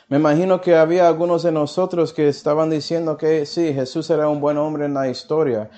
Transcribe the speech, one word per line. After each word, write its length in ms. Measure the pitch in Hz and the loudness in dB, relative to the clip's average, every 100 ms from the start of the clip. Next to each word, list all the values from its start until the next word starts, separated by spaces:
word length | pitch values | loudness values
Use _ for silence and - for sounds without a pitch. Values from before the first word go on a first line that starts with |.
| - | -4
Me 100 | 139 | 0
imagino 440 | 156 151 190 185 | 2 2 2 0
que 140 | 185 160 | 4 4
había 320 | 160 180 170 | 4 4 4
algunos 360 | 160 175 170 | 2 0 0
de 80 | 170 | 0
nosotros 600 | 156 147 - 180 175 160 | -2 -2 -2 -2 0 -2
que 160 | - 147 | 0 0
estaban 440 | 139 151 151 160 | 0 0 0 0
diciendo 460 | 156 - 165 160 151 | -2 -4 -4 -4 -2
que 280 | 156 160 147 | 0 0 -2
sí, 260 | - 165 | -2 -2
Jesús 360 | 139 127 165 156 | -2 -4 -4 -2
era 200 | 156 151 | 0 0
un 120 | 147 | 0
buen 160 | 143 147 | 0 0
hombre 280 | 151 151 147 | -2 -4 -4
en 80 | 139 | -2
la 120 | 135 | -4
historia, 640 | 123 - 156 151 113 107 | -6 -4 -2 0 -2 -6